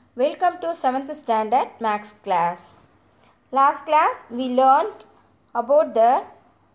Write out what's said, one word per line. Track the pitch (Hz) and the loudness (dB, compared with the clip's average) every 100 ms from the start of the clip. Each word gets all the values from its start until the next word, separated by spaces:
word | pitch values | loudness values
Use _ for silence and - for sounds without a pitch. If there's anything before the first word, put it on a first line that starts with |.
| _ | _
Welcome | 240 285 - 359 349 | -4 -2 0 -2 -2
to | 330 330 | -8 -4
seventh | 262 262 277 302 | -4 -4 -8 -12
standard | - 220 214 254 453 - | -4 -2 0 0 -2 -6
maths | 220 208 214 - 196 | -6 -6 -8 -14 -4
class. | 185 170 180 - - _ _ _ _ _ _ - | -2 -2 -6 -16 -20 _ _ _ _ _ _ -6
Last | - 277 302 | 2 2 0
class | - 302 381 508 - | 0 2 2 -2 -12
we | 240 262 247 | -8 -2 2
learned | 262 277 415 - - _ _ _ _ 240 | 4 4 2 -8 -20 _ _ _ _ -6
about | 233 294 294 | 2 2 2
the | 220 226 330 - - _ _ _ | 2 2 2 -2 -20 _ _ _